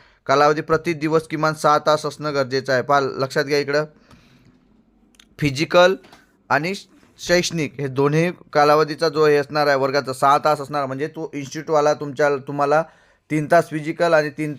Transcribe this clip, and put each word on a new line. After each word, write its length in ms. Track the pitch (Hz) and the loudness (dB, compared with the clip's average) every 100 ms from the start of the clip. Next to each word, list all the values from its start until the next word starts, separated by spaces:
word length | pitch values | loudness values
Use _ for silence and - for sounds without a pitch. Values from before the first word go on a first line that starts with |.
| _ _ - | _ _ -2
कालावधी 360 | 139 147 156 | 2 4 2
प्रति 320 | 156 160 160 | 0 -2 -2
दिवस 340 | 160 156 160 156 | -4 -2 -2 -2
किमान 260 | 156 156 | -4 -2
सहा 240 | 156 156 151 | 0 2 2
तास 280 | 151 151 151 | 2 0 -2
असणं 280 | 135 151 | -8 -6
गरजेचं 400 | 143 131 131 127 | -4 -2 -2 -2
आहे. 80 | 127 | -2
पहा, 180 | 135 143 | 2 0
लक्षात 440 | 135 - 131 160 | 0 -4 -4 -2
घ्या, 160 | 139 147 | -2 -2
इकडं 260 | 139 143 151 _ _ - _ _ _ _ _ _ _ _ _ _ _ - | 0 -2 -4 _ _ -20 _ _ _ _ _ _ _ _ _ _ _ -4
फिजिकल 560 | 151 135 160 180 180 190 - - _ _ _ | -4 -2 2 4 4 2 -8 -20 _ _ _
आणि 240 | 135 165 196 - _ _ _ - | -2 -2 -8 -12 _ _ _ 0
शैक्षणिक 460 | 175 175 170 143 - | 0 0 -4 -6 -6
हे 80 | 143 | -6
दोन्ही 440 | 127 143 151 170 175 - | 0 0 2 -2 -4 -4
कालावधीचा 560 | 151 147 151 151 151 160 | 2 4 4 2 0 -2
जो 160 | 147 156 | 2 4
हे 100 | 147 | 4
असणार 320 | 131 151 147 | 0 0 0
आहे 80 | 139 | 2
वर्गाचा, 380 | 135 139 127 | 0 -2 -4
सहा 240 | 131 143 147 | 0 2 4
तास 240 | 156 147 | 2 -2
असणार, 240 | 139 147 135 | -4 -6 -6
म्हणजे 220 | 131 156 | -6 -8
तो 240 | 156 160 | -8 -10
इन्स्टिट्यूटवाला 600 | 143 135 156 147 156 147 | -10 -12 -12 -2 2 2
तुमच्या, 420 | 147 151 135 147 143 | 0 -4 -2 0 0
तुम्हाला 480 | 127 143 143 151 165 _ _ _ _ | -6 -4 0 0 0 _ _ _ _
तीन 160 | 156 147 | -6 2
तास 180 | 170 160 | 2 2
फिजिकल 440 | 156 151 156 170 | -6 -8 -2 2
आणि 160 | 160 151 | 2 2
तीन 260 | 147 156 | -4 -8